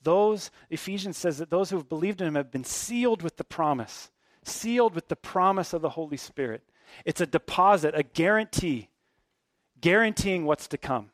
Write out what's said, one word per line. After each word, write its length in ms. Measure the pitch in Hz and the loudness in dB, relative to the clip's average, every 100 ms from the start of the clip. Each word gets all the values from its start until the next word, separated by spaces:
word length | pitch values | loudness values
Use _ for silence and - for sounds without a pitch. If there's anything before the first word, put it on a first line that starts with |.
those, 480 | 156 185 208 214 - _ _ | 4 4 4 0 -6 _ _
Ephesians 480 | 160 - 196 196 165 | -10 -6 -6 -8 -4
says 220 | 180 143 | -4 -4
that 100 | 160 | -2
those 220 | 170 190 | 0 0
who 60 | 190 | -4
have 120 | 139 | -4
believed 320 | 156 185 190 | -2 -2 -2
in 60 | 170 | -2
him 80 | 147 | -2
have 160 | 131 | -2
been 120 | 131 | -6
sealed 600 | 127 - - 240 247 220 | -6 -8 -4 0 2 0
with 140 | 165 - | -4 -8
the 60 | |
promise, 680 | - - 156 131 107 - - _ _ _ | -10 0 0 0 -4 -12 -20 _ _ _
sealed 500 | - - 220 240 233 | -12 -8 -2 2 2
with 140 | 175 - | 2 -6
the 80 | 170 | -8
promise 580 | - 190 185 196 170 | -2 2 4 2 -2
of 80 | 170 | -2
the 100 | 156 | -4
Holy 260 | 165 156 143 | -4 -8 -8
Spirit. 440 | - - 127 110 _ _ _ - | -10 -6 -6 -6 _ _ _ -8
It's 180 | - - | -6 -2
a 40 | 165 | 0
deposit, 680 | 160 - - 190 202 151 151 | 0 0 4 6 6 4 0
a 80 | |
guarantee, 840 | 135 - 170 214 220 - 175 123 - _ _ _ _ _ _ _ _ _ | -2 0 2 2 0 -4 -2 -4 -6 _ _ _ _ _ _ _ _ _
guaranteeing 640 | 165 202 220 208 202 185 151 | 2 4 2 0 -2 0 0
what's 220 | 147 - | -2 -2
to 100 | 143 | -10
come 320 | - 127 104 | -4 -4 -6